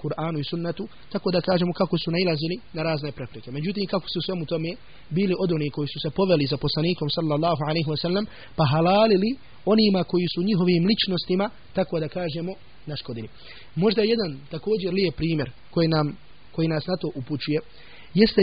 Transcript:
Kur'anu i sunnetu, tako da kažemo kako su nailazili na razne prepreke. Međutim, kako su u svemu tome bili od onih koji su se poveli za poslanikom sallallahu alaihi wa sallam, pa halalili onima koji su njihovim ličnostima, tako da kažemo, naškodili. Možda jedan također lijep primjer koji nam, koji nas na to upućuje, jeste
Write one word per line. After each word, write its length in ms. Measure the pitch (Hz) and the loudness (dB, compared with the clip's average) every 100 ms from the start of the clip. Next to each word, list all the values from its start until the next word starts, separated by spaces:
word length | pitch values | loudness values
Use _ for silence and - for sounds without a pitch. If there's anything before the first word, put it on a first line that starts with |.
Kur'anu 360 | 151 147 156 160 | -6 -4 -2 -2
i 80 | 139 | -4
sunnetu, 380 | 170 170 165 214 - - | -4 -4 -4 -8 -12 -8
tako 180 | 202 202 | -4 0
da 100 | 175 | 2
kažemo 320 | 165 185 180 | 2 2 2
kako 260 | 170 185 170 | 0 0 0
su 120 | - | 0
nailazili 460 | 170 185 156 160 196 - | 2 2 2 -2 -4 -6
na 100 | 165 | -4
razne 300 | 160 156 147 | -2 -2 -4
prepreke. 380 | 139 127 113 104 | -8 -10 -12 -10
Međutim, 360 | 135 160 202 196 | -4 -4 -2 -2
kako 200 | 196 - | -2 -2
su 100 | 180 | -4
u 40 | |
svemu 240 | 156 185 156 | -4 -4 -4
tome 240 | 165 160 196 - - - | -4 -4 -6 -12 -18 -4
bili 240 | 156 196 175 | 2 2 2
od 140 | 185 | 2
onih 200 | 160 147 | 0 0
koji 160 | - 147 | -2 -4
su 100 | 151 | -4
se 100 | 160 | -4
poveli 360 | 160 190 165 139 | 0 4 4 4
za 100 | 143 | 0
poslanikom 520 | 147 151 165 180 151 | 0 0 0 0 -2
sallallahu 520 | 156 165 147 165 151 151 | -2 0 2 2 0 0
alaihi 220 | 160 156 | 0 -2
wa 80 | 151 | -2
sallam, 240 | 170 185 214 - - - | 0 -2 -2 -8 -6 0
pa 80 | 151 | 2
halalili 580 | 151 170 202 220 190 208 269 - - | 4 4 6 6 6 4 -2 -8 -4
onima 400 | - 220 214 190 | 2 6 6 4
koji 220 | 170 180 175 | 2 0 0
su 80 | - | 0
njihovim 400 | 185 196 180 175 175 | 2 4 4 6 4
ličnostima, 600 | 226 - 180 - 185 208 - - | 2 2 -2 0 0 0 -4 -6
tako 280 | - 185 170 | -2 0 -2
da 80 | 156 | -2
kažemo, 440 | 180 175 160 175 190 - - - | -4 -4 -4 -6 -8 -14 -14 -10
naškodili. 420 | 143 - 117 110 - - - - | -10 -8 -10 -10 -14 -16 -16 -8
Možda 280 | - 202 214 | 2 2 4
jedan 380 | 214 233 185 135 143 | 4 2 0 -6 -10
također 440 | 165 - 214 180 | -6 -2 0 0
lijep 220 | 185 185 - | 2 0 2
primjer 340 | 160 160 127 - - | 0 0 -2 -8 -4
koji 180 | - 165 | 2 4
nam, 280 | 160 147 - - - - | 4 2 -2 -14 -18 -8
koji 160 | - 160 | -2 0
nas 180 | 156 165 | 0 -2
na 100 | 185 | -2
to 120 | 156 | -4
upućuje, 440 | - 123 147 - 151 - - - - - | -6 -4 -4 0 -2 -2 -12 -16 -16 -2
jeste 260 | 175 214 - | 6 6 8